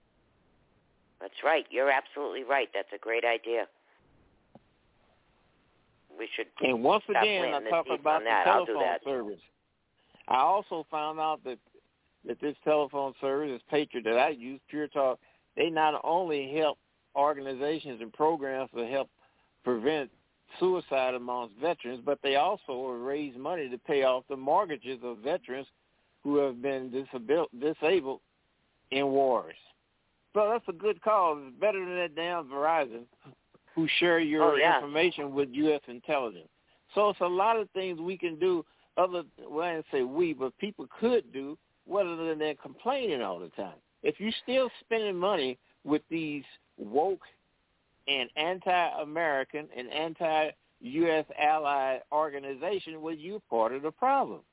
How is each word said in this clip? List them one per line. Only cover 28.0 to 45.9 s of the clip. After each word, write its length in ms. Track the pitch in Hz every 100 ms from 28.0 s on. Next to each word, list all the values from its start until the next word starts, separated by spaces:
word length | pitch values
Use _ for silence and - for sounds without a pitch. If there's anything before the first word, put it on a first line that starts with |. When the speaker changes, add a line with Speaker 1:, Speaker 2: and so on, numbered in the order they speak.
| 135 131 _ _ _ _ _ _ _
Speaker 2:
in 160 | 135 139
wars. 480 | 135 135 117 80 82 - _ _ _ _ _ _
So 140 | 202 208
that's 140 | 233 -
a 40 |
good 280 | 170 202 180
cause. 360 | 220 214 175 147 135
It's 140 | 135
better 180 | 196 196
than 180 | 180 180
that 180 | 175
damn 300 | 147 170 175
Verizon 600 | 139 139 151 165 131 113 120 _ 139 - _ _ _
who 120 | - 160 -
share 200 | 175 165
your 340 | 160 151 165
Speaker 1:
Oh, 40 | 143
yeah. 200 | 156 147
Speaker 2:
information 560 | 143 151 175 165 143
with 160 | 135 139
U 200 | 127 156
S 80 | 147 -
intelligence. 600 | 120 - 147 120 90 80 _ _ _ _
So 160 | - 208
it's 100 | 190
a 60 | 175
lot 300 | 180 208 226
of 140 | 202
things 300 | 190 185 170
we 180 | 170 185
can 200 | 170 156
do 260 | 185 175 - _ _ -
other, 260 | 185 180 151 - 123
well, 180 | 147 175
I 80 |
didn't 120 | 160 151
say 100 | 143
we, 300 | 123 143 175
but 240 | 135 131 -
people 280 | 208 - 135 -
could 340 | 226 240 131
do 240 | 135 135 156 _ _ -
other 420 | 190 185 165 165
than 220 | 156 151 147
complaining 680 | 143 135 240 277 233 139
all 160 | 104 87
the 100 | 85
time. 260 | - 95 80 _ _
If 160 | - -
you're 140 | 214 226
still 280 | - 262 247 -
spending 360 | - 226 214 180
money 420 | 185 190 131 123 _ _
with 180 | -